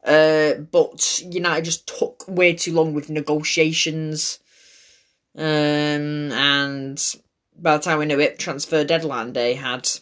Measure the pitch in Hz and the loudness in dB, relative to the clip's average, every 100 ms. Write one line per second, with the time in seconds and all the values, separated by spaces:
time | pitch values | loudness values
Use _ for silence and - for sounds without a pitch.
0 | - 151 156 156 151 - 151 175 156 - | 4 6 6 6 4 0 0 2 2 0
1 | - - 180 175 175 160 165 160 - - | -4 -4 -4 -2 0 -2 -2 -6 -8 -6
2 | - - - 180 180 170 - 165 160 151 | -6 -6 -6 4 4 4 0 2 2 0
3 | 147 151 143 151 151 - 160 156 - 156 | -4 -6 -2 -2 0 2 2 2 -2 -2
4 | 156 156 - - _ _ _ _ _ _ | -6 -4 -6 -8 _ _ _ _ _ _
5 | _ _ _ - 156 151 147 147 147 147 | _ _ _ -6 -2 0 2 2 0 -2
6 | 147 147 147 120 139 143 139 139 135 139 | -2 -4 -4 0 2 2 0 -4 -8 -4
7 | - - _ _ _ _ 165 151 175 156 | -4 -6 _ _ _ _ 2 2 2 0
8 | 151 143 151 - - 143 - 156 147 165 | 0 2 0 0 -8 -8 -2 0 2 0
9 | 156 127 117 123 120 127 131 123 - - | -2 -6 -6 -2 -2 -2 -4 -6 -6 -8